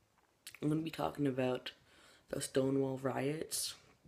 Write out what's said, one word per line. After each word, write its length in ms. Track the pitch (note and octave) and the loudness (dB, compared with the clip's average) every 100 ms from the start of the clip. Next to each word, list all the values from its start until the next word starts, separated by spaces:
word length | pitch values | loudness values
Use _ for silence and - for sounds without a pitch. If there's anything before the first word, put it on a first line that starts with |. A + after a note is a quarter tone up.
| _ _ _ _ - - | _ _ _ _ -18 -4
I'm 80 | D3 | 0
gonna 140 | D#3 | 0
be 80 | D#3+ | -2
talking 360 | - D#3 D3 C#3 | -2 -2 2 0
about 460 | B2+ B2+ B2+ - - - - - - - | 2 2 0 -4 -14 -20 -20 -20 -20 -8
the 140 | - | -6
Stonewall 580 | - C3+ C3+ C3+ C3+ C3 | 0 2 4 4 2 0
riots 760 | C3+ B2 C3+ D#3 - - - - - - | 0 0 0 -2 -4 -4 -4 -8 -18 -20